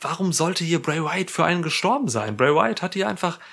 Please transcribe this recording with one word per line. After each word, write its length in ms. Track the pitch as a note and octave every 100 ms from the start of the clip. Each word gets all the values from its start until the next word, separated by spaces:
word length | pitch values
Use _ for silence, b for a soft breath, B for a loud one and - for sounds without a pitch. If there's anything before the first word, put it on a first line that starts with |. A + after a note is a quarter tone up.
warum 320 | - E3 F#3
sollte 320 | D3+ D#3+ F3+
hier 160 | E3 E3
Bray 220 | D3 D#3
Wyatt 280 | D#3 F#3 F3+
für 140 | -
einen 180 | E3 F3
gestorben 460 | D#3+ - F#3 C4+ A3+
sein? 280 | A2 G#2+ G#2+
Bray 160 | C3
Wyatt 260 | D3+ A3 A3
hat 120 | F3
hier 140 | G3 G3
einfach 300 | F#3+ F3+ E3 B